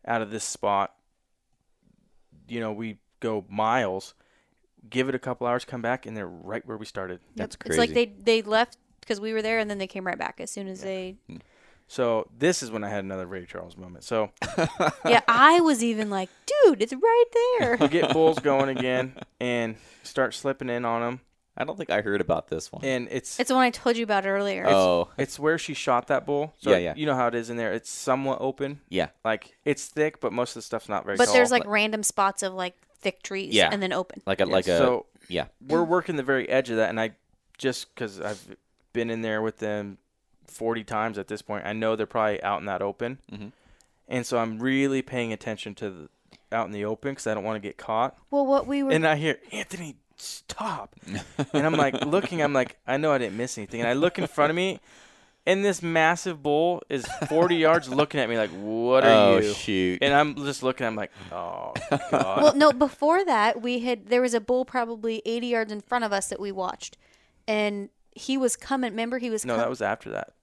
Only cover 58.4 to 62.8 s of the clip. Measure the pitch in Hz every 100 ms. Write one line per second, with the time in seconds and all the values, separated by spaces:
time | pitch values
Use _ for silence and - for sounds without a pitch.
58.4 | 107 87 104 113 120 131 113 110 101 95
59.4 | 104 104 - 95 90 90 139 143 151 139
60.4 | 143 139 131 127 120 107 101 - 90 87
61.4 | 87 87 - - - 143 - 151 - 95
62.4 | 302 277 302 247